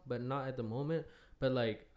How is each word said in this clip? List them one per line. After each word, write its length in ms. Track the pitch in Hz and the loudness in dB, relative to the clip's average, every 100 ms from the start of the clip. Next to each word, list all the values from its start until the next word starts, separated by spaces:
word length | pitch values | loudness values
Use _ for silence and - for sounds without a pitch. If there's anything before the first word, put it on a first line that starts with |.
| 127 | -4
but 140 | 123 | -2
not 260 | 123 139 135 | 0 0 -2
at 80 | 127 | -2
the 80 | |
moment. 420 | 110 120 143 165 - - - - | -2 -2 0 -2 -4 -12 -20 -2
But, 120 | 135 | 2
like, 360 | 127 113 107 - | 4 2 0 -8